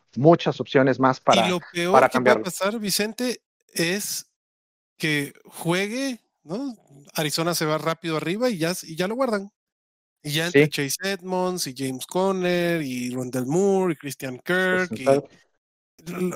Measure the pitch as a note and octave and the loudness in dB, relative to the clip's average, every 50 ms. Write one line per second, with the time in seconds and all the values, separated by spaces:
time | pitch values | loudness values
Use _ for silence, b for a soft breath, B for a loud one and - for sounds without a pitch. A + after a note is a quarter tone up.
0 | _ _ _ A#2 C#3 D#3+ F3 - - D#3+ C#3 - B2 - - C3+ C3+ C#3 B2 A#2 | _ _ _ 4 6 6 6 6 4 -2 -4 -4 -6 0 2 2 4 4 2 4
1 | C3 C3 B2+ - - - A#2 A2+ A2 F3+ F3+ F3 - - F3 F3 E3+ F3+ F#3+ B3+ | 2 2 2 2 2 4 4 4 4 2 0 -2 -4 -8 -6 -4 0 4 6 6
2 | C4 B3 - B3+ B3 B3 A#3+ A3 A3 F#3 - - F#3 G3+ A3 A#3 G#3 G3 - - | 6 6 4 2 4 4 4 4 2 -4 -6 -4 -2 -2 -2 -2 -4 -2 -2 -2
3 | G#3 A3 G#3+ - B3 B3+ G#3+ - _ _ _ _ _ _ - - E3 E3 F#3 G#3 | -2 -2 -4 -4 -4 -4 -4 -6 _ _ _ _ _ _ -4 -2 -2 0 -2 -2
4 | - - - - - _ _ _ _ _ _ _ _ _ _ _ _ _ _ - | -4 -6 -8 -10 -10 _ _ _ _ _ _ _ _ _ _ _ _ _ _ -6
5 | - D#3 D3+ D3 C#3+ C#3 - - _ - - - - E3 F3 F#3 G3 G#3 A3+ C4 | -2 0 0 0 -2 -4 -8 -16 _ -20 -16 -6 -2 0 0 0 0 -2 -4 -4
6 | C#4 C4+ A#3+ - _ _ _ _ _ D3 F3 A#3 C#4+ C4+ A3+ - _ _ C#3+ C#3+ | -4 -4 -6 -8 _ _ _ _ _ -10 -8 -6 -6 -8 -8 -12 _ _ -20 -20
7 | C#3+ - - - D#3 D3 - E3 D#3+ F3 E3 - E3 D#3 D#3 D#3 D3 D#3+ E3 - | -20 -10 -6 -4 -4 -2 -2 -2 -2 -2 -2 -2 0 0 0 0 0 -2 -4 -2
8 | - E3+ D#3+ D3+ C#3 D#3+ F#3 G#3+ B3+ B3+ G#3+ D#3 D#3+ E3 F3+ - - D#3+ D#3+ D#3 | -4 -4 -4 -2 -2 -4 -2 0 0 -2 0 0 -2 -2 -2 -6 -8 -10 -6 -4
9 | F3+ G3 A3+ B3+ C4+ A#3+ G#3+ G3 G3 G3+ - _ _ _ _ _ _ _ _ _ | -4 -4 -2 -2 -2 -2 -2 -4 -4 -8 -16 _ _ _ _ _ _ _ _ _
10 | _ _ _ _ - D3+ C#3+ D#3+ E3 F3 E3+ C#3+ D3+ D3 - D3 C#3+ C3+ - - | _ _ _ _ -10 -4 -4 -2 -2 4 4 4 4 4 2 -2 -4 -4 -4 -6
11 | F#3 G3 G3+ F#3 F#3 F#3 F#3 F#3 F3+ F#3 F3+ F3 - D3 B2+ C3 C3+ C3 C3 B2+ | -4 -6 -6 -6 -6 -4 -2 -2 -2 -2 -2 -4 -6 -8 -6 -6 -6 -6 -6 -8
12 | - - - F3+ F#3+ G3 F#3+ F#3 F3+ F3+ F3 F3 F3 E3+ E3+ E3 D3 C3 B2+ B2 | -10 -4 -2 0 2 2 0 0 0 0 0 2 0 0 0 -2 -2 -4 -4 -4
13 | B2 B2 B2 B2+ B2+ B2 B2 B2+ B2 B2+ D#3 F3+ G3+ G3 G3 F#3+ F#3 F3+ D#3 - | -6 -4 -4 -6 -6 -4 -4 -4 -2 0 0 2 2 4 2 2 2 0 -2 -4
14 | - C#3+ C3+ - C#3 C3 B2+ B2 - - F3+ F#3 F#3 F#3 F#3 F#3 F#3 F3 A2 - | -6 -10 -10 -8 -8 -8 -10 -8 -4 0 0 2 2 2 2 0 0 -2 -4 -2
15 | C3 C3+ C#3 C#3+ - b b b b b _ _ _ _ _ _ _ _ _ - | 2 2 2 2 2 b b b b b _ _ _ _ _ _ _ _ _ -20
16 | D#3+ E3+ F3 F3+ F#3 F3+ - | -16 -12 -6 -4 -4 -4 -4